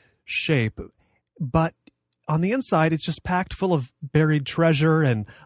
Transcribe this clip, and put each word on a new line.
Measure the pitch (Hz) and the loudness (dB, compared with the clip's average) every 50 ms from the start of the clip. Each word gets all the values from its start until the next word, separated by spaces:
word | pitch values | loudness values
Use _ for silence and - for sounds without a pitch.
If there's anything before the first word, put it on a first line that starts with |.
| _ _ _ _ _ | _ _ _ _ _
shape. | - - - - - 160 131 113 107 - - 98 - _ _ _ _ _ _ _ _ _ - | -10 -8 -6 -2 0 0 0 0 -2 -4 -8 -14 -16 _ _ _ _ _ _ _ _ _ -10
But | 160 127 - 160 160 165 - _ _ - _ _ _ _ _ _ _ | -6 0 0 2 0 0 -2 _ _ -20 _ _ _ _ _ _ _
on | - 151 156 | -2 -2 0
the | 170 190 | 0 0
inside, | 233 269 254 - 202 160 156 165 | -2 -2 -2 0 2 2 2 2
it's | 165 156 - | 0 -2 -2
just | - 156 - - | -6 -6 -6 -6
packed | - 180 180 185 - - | -4 -4 -4 -4 -6 -6
full | - 190 190 175 | -4 -2 0 0
of | 147 123 - _ _ | -2 -2 -6 _ _
buried | - 139 - 151 156 156 156 147 139 | -12 -2 0 2 2 2 2 0 -2
treasure | - - - 165 165 160 135 156 160 156 160 | -4 -2 2 2 2 4 4 4 2 4 4
and | 156 135 120 107 107 - - - - | 2 2 0 0 -4 -8 -14 -20 -18